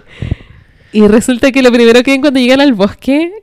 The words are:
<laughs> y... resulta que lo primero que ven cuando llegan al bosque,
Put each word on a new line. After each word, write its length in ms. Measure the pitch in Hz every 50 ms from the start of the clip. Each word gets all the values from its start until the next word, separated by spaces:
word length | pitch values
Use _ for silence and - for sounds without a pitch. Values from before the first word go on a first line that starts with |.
| _ _ - - - -
<laughs> 640 | - - - _ - - _ _ _ _ _ _
y... 140 | - 214 208
resulta 460 | 208 214 240 - 254 247 226 285 269
que 80 | 240 269
lo 100 | 254 247
primero 320 | 233 240 233 226 233 247
que 100 | 233 269
ven 100 | 269 269
cuando 180 | 285 294 254 269
llegan 220 | 247 247 262 277
al 100 | 285 285
bosque, 580 | 233 185 196 202 - _ - 262 277 302 330 349 415 440